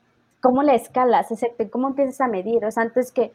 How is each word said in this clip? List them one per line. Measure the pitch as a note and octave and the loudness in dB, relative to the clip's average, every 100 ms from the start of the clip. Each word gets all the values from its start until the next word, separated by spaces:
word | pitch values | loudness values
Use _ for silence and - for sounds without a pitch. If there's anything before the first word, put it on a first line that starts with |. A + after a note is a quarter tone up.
| _ _ _ _ | _ _ _ _
¿Cómo | B3+ B3+ | 0 2
la | D4 | 4
escalas? | A#3+ - B3 B3+ G3 F#3+ | 2 0 0 2 2 0
Exacto, | A3+ A#3+ A#3 A3 | -4 -6 -6 -6
¿cómo | A#3+ C4+ | -4 -4
empiezas | C4+ C4+ B3+ | 0 -2 -2
a | B3+ | -2
medir? | G3 F#3+ A#3 G#3 | -2 -2 -2 -2
O | |
sea, | A3+ | -2
antes | A3+ B3 B3+ | -2 -2 -2
que | - A3 | -2 -4